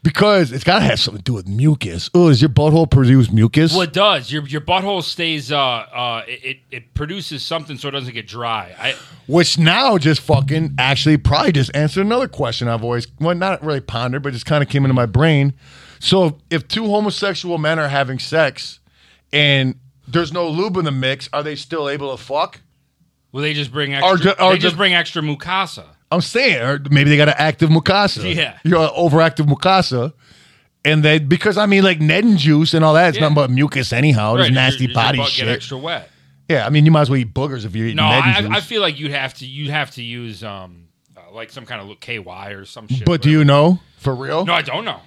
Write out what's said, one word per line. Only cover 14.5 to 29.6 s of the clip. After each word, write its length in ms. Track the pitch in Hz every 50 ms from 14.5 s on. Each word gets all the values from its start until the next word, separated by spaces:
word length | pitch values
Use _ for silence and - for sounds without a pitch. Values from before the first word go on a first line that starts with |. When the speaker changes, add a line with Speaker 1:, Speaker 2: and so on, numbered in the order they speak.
| 156 151 143
Speaker 1:
came 200 | - - 143 139
into 100 | 135 131
my 100 | 127 123
brain. 480 | 113 92 123 151 165 156 139 139 139 135 - _ - - - - - - _
So 400 | - - - 190 185 160 147 - _ _
if 180 | 170 160 - _
two 180 | - 208 226
homosexual 760 | 214 202 208 214 208 - - - 202 180 - - 180 170 160
men 180 | 151 151 160 165
are 100 | 156 143
having 300 | 139 139 139 127 135 123
sex 640 | - - - 160 160 139 127 - - - - _ _ _ _ _ _ _ _ _ _ _
and 440 | - 147 147 143 139 139 135 131 127 - _ - _ _ _ -
there's 260 | 120 170 170 160 156
no 140 | 180 175 165
lube 280 | 151 160 190 220 185 185
in 80 | 175
the 60 | 151
mix, 380 | 139 131 131 131 135 135 131 -
are 120 | - 143 147
they 120 | 151 151
still 320 | 139 - _ 165 160 147 143
able 300 | 143 147 139 139 131 120
to 40 |
fuck? 380 | 120 127 135 147 170 196 - - _ _ _ _ _ _ _ _ _ _ _ _ _ _
Speaker 2:
Well, 120 | - 131 147
they 100 | 151 151
just 180 | 147 143 123
bring 220 | 110 151 147 139 139
Speaker 1:
Or 200 | 139 156 185 190
Speaker 2:
extra, 40 | 180 - 190 196
Speaker 1:
ju-, 80 | - 185
or 100 | 185 190
Speaker 2:
they 40 | 170
just 160 | 151 185 170
Speaker 1:
ju- 40 | 147
Speaker 2:
bring 180 | 202 190 180
extra 260 | 175 165 - - 175
mucosa. 640 | 156 151 147 143 - 165 185 190 196 170 - - 85 - _ _ _ _ 160
Speaker 1:
I'm 60 | 180
saying, 420 | 170 - - 233 277 254 170 127
or 160 | 117 127 139 143 143 139
maybe 200 | 143 143 143 143
they 60 | 147
got 140 | 147 147 147
an 60 | 143 -
active 320 | 147 156 151 - 165 160
mucosa. 680 | 156 160 151 - 185 196 208 196 - 139 - 180 165
Speaker 2:
Yeah. 220 | 170 156 123 101 - _
Speaker 1:
You 60 | 160
know, 180 | 180 165 160 147 - 147
overactive 480 | 175 170 139 165 160 165 160 - 151 147
mucosa. 640 | 143 -